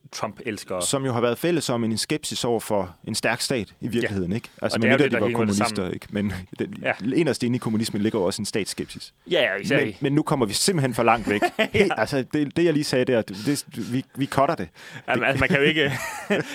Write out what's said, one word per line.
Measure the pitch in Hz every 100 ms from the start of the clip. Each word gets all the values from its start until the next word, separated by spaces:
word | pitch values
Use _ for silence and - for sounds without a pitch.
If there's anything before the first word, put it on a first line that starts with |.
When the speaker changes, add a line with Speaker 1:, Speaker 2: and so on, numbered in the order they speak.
| -
Speaker 1:
Trump-elskere. | - 113 - 120 101 - 92
Speaker 2:
Som | 87 139 135
jo |
har | 120
været | 117 117
fælles | 165 170 -
om | 120
en | 113 110
skepsis | - - - 110 127
over | 113
for | - 104 90 85 -
en | 113
stærk | 120 113
stat | - 135 95 -
i | 127
virkeligheden, | 113 117 98 87
Speaker 1:
Ja. | 107
Speaker 2:
ikke? | - -
Altså, | 110 117
Speaker 1:
Og |
det | 123
Speaker 2:
med |
Speaker 1:
er |
jo | 135
Speaker 2:
mindre |
Speaker 1:
det, | 139
der | 117
Speaker 2:
de |
var | 123
Speaker 1:
hænger | 120 107
det | 101
Speaker 2:
kommunister, | 117 104
Speaker 1:
sammen. | 90
Speaker 2:
ikke? | 82 -
Men | 104 104 92 92 -
den, | 101 104
Speaker 1:
Ja. | 131 - 110 135
Speaker 2:
inderst | 160 110
inde | 120 123
i |
kommunismen | 120 110 117 104
ligger | 107 110
jo | 90
også | 98
en | 101
statsskepsis. | 113 95 - 87 - - _ -
Speaker 1:
Ja, | 175
ja, | 117 98
især | - 139
Speaker 2:
Men, | 120
Speaker 1:
i | 95
Speaker 2:
men | 139
nu | 143
kommer | 151 147 110
vi |
simpelthen | - - 175 135
for | 117
langt | 117 117 -
væk. | 104 349
Speaker 1:
<laughs> | -
Ja. | 220
Speaker 2:
Helt, | 220 202 156
altså, | 220 139 123
det, | 151 147 -
det, | 170
jeg |
lige | 151
sagde | 143 131 123
der, | 120
det, | 104 95 107
det, | 143 - 117 101
vi, | 127 - -
vi | 135
cutter | - 143 156
det. | 90 - - - -
Speaker 1:
Jamen, | 127
Speaker 2:
Det | 120
Speaker 1:
altså, | 135
man | 131
kan | 151
jo |
ikke, | 147 156
<laughs> | 139 123 - - -
man | 196 214